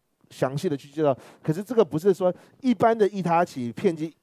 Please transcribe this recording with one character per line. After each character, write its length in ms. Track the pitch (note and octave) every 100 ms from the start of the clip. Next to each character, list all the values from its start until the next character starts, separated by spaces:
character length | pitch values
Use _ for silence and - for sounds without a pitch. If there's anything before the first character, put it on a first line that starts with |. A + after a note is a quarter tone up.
| _ _ _
详 260 | - C3 C#3+
细 100 | F#3
的 80 | C#3+
去 140 | C#3+
介 140 | C#3+
绍。 120 | D3+ B2+ - -
可 100 | -
是 80 | D#3
这 140 | G#3 A3+
个 100 | F#3
不 140 | D#3
是 120 | G3
说 220 | F#3+ F#3 F3+ - _
一 120 | B3+
般 240 | A3+ A3+ A3+
的 100 | G3
依 140 | G3+
他 240 | E3+ E3+ F3+
起 260 | C3+ A#2+
片 240 | A2+ G3+ E3
剂 160 | D#3+ -